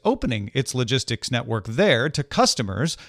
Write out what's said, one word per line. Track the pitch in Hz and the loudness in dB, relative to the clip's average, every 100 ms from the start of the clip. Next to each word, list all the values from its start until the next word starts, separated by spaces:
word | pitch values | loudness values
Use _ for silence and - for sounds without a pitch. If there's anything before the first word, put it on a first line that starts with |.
opening | - 254 - 110 101 131 | 0 0 -2 -4 -2 -2
its | 131 | -2
logistics | 127 117 127 - 117 - | -2 0 0 -2 -4 -2
network | 123 117 113 104 | -4 -2 -4 -2
there | 117 202 120 143 | 2 4 4 2
to | 151 | -2
customers | - - 254 - 104 98 160 - | -2 2 4 2 -2 -2 -2 -4